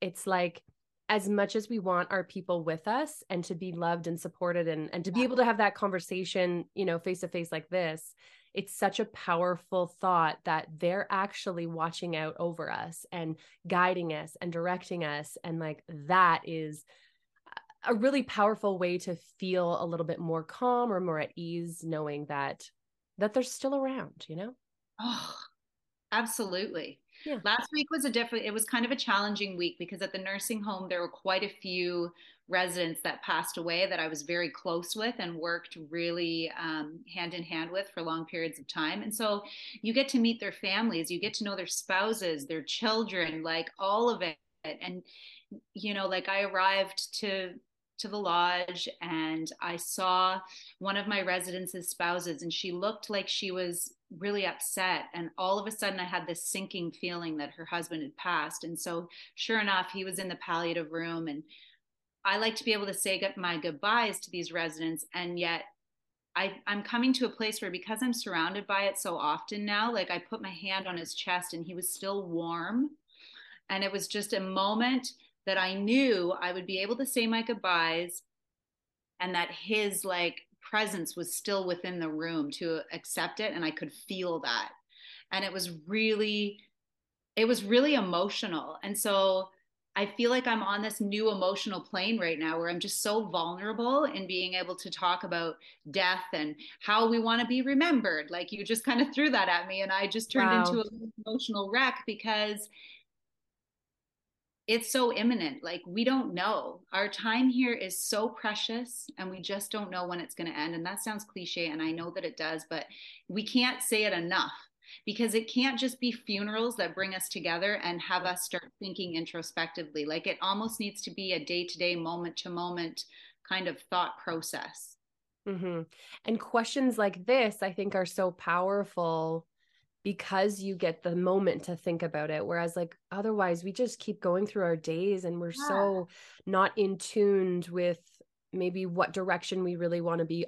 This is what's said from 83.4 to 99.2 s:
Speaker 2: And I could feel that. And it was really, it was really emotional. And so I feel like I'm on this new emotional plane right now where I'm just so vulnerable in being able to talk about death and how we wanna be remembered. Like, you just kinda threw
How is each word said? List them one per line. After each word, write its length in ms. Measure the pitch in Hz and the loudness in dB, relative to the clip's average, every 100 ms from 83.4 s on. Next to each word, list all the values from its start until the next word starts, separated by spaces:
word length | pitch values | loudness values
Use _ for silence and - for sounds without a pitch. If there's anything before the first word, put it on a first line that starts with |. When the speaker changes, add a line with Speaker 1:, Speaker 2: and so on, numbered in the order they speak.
| 214 | -4
Speaker 2:
And 100 | 165 | 0
I 60 | 160 | -2
could 220 | 151 143 | -2 -8
feel 480 | - - 185 180 165 | -10 -8 -4 -2 -2
that. 300 | 135 117 95 - _ - - - - | 0 -2 -2 -10 _ -20 -20 -20 -4
And 140 | 190 | -2
it 80 | 196 | -2
was 180 | 185 175 165 156 | -2 -4 -6 -4
really, 720 | 214 220 208 214 214 208 208 _ _ _ _ _ _ _ - | 2 4 4 2 2 0 -4 _ _ _ _ _ _ _ 2
it 80 | |
was 180 | 220 233 | 4 4
really 320 | 202 240 285 | 6 6 8
emotional. 840 | 277 190 170 196 - 208 165 131 160 | 6 4 2 2 0 -4 -4 -6 -8
And 160 | 202 202 | -6 -2
so 520 | 214 196 190 190 190 - _ _ _ | 2 6 6 4 0 -8 _ _ _
I 120 | 196 202 - | -2 -2 2
feel 140 | 233 | 4
like 160 | 254 247 | 4 4
I'm 140 | 220 | 2
on 180 | 196 202 | 2 0
this 180 | 214 214 | -2 -2
new 300 | 202 208 220 | 0 2 2
emotional 500 | 202 180 196 - 185 | 4 2 2 -2 -6
plane 380 | - 185 190 226 | -4 -2 0 2
right 200 | 175 156 | 2 0
now 200 | 160 165 | 0 0
where 100 | 170 | 0
I'm 120 | 175 | -2
just 200 | 202 - | -2 -2
so 240 | 214 220 208 | 0 0 0
vulnerable 800 | 170 165 180 208 220 233 277 | 0 -2 -2 -4 -2 2 4
in 220 | 302 190 185 | 4 0 -4
being 280 | 185 185 | -2 -2
able 200 | 185 175 185 | -2 -2 -6
to 140 | 196 | -8
talk 320 | - - 185 | 0 2 2
about 300 | 202 170 165 - - - 156 | 0 0 0 -4 -12 -20 -4
death 320 | 143 185 185 - | 2 4 2 -2
and 220 | 165 151 151 - - | -2 -2 -4 -14 -8
how 280 | - 214 226 | 2 4 6
we 100 | 233 | 4
wanna 260 | 226 233 233 | 4 2 2
be 160 | 254 | 2
remembered. 680 | 262 277 311 277 208 156 151 | 4 4 6 6 4 0 -2
Like, 200 | 175 180 | -6 -6
you 120 | 196 | -6
just 200 | 202 226 | -2 0
kinda 260 | - 233 277 | 2 4 4
threw 160 | - | 4